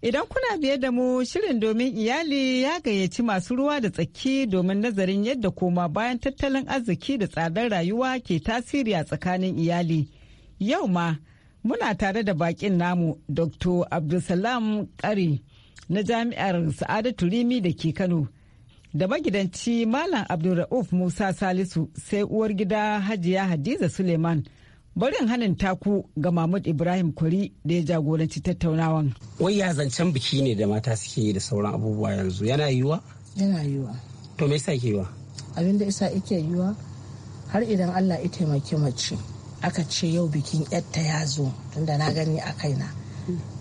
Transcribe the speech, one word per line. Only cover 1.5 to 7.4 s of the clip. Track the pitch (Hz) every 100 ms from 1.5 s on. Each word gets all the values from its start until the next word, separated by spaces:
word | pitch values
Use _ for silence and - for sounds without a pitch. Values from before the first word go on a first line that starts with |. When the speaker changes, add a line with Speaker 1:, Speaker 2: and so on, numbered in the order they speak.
| 247
Speaker 1:
domin | 220 220 254 226
iyali | 220 269 330 277 262 254
ya | 262 339
gayyaci | 285 202 190 -
masu | 240 196 180 247
ruwa | 285 294
da | 220
tsaki | 180 170 - 262 269 262
domin | 185 180 196
nazarin | 226 202 185 196
yadda | 208 269 202
koma | - 185 175 175
bayan | 151 233 247
tattalin | 277 269 277 269 269
arziki | 269 240 180 - 269
da | 196
tsadar | -